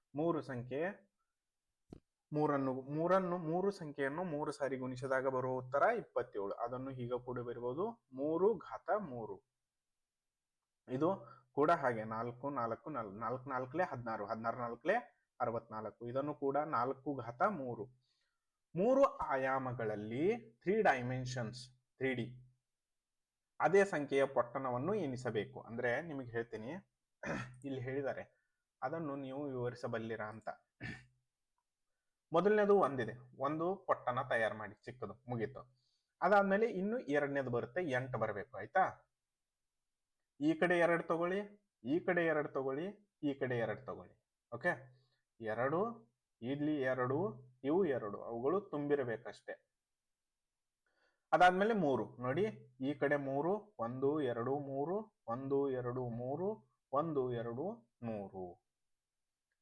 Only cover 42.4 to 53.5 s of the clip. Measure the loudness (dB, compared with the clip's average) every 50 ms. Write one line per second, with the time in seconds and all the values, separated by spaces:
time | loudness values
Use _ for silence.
42.4 | 0 0 -2 -2 -2 0 -2 -2 -4 -6 -8 -12 _ _ _ _ -2 -2 0 0
43.4 | 0 0 0 0 0 -2 -2 -4 -6 -10 -10 -10 -12 -16 -20 _ _ _ _ _
44.4 | _ -12 -8 -4 -2 0 -2 -2 -4 -16 -20 _ _ _ _ _ _ _ _ -8
45.4 | -4 -4 0 0 0 2 2 2 0 0 -4 -8 -14 _ _ _ _ _ _ -8
46.4 | -4 -4 -2 0 0 0 0 2 2 2 2 2 2 2 2 2 0 -2 -4 -8
47.4 | -14 -20 -14 _ 0 2 4 4 4 4 2 0 -2 -4 -6 -8 -8 -6 -6 -2
48.4 | 0 2 2 0 0 -2 -4 -4 0 2 2 2 2 0 -2 -4 -6 -10 -14 -12
49.4 | _ -12 -12 -12 _ _ _ _ _ _ _ _ _ _ _ _ _ _ _ _
50.4 | _ _ _ _ _ _ _ _ _ _ _ _ _ _ _ _ _ 2 6 10
51.4 | 10 10 10 8 6 4 4 4 4 4 4 4 2 -2 -4 -4 -2 0 2 2
52.4 | 2 0 0 -4 -14 -18 _ -4 -2 -2 0 2 2 2 2 2 2 0 0 0
53.4 | 2 2